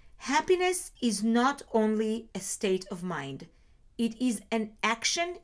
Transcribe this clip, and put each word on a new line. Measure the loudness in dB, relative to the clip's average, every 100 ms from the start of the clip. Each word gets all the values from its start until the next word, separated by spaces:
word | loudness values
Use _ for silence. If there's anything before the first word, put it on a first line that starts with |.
| -20 -12
happiness | -2 0 4 4 4 0 -4 -2
is | 0 2
not | 2 4 4 2 -2
only | 2 2 2 0 -2 -6
a | -10
state | -8 -4 0 0 -2
of | -8
mind. | -6 -6 -6 -10 -14 _ _ _ -16 -4
It | -2 0
is | -2 -2 -4
an | -4 -4 -2
action | -2 0 -2 -2 -2 -6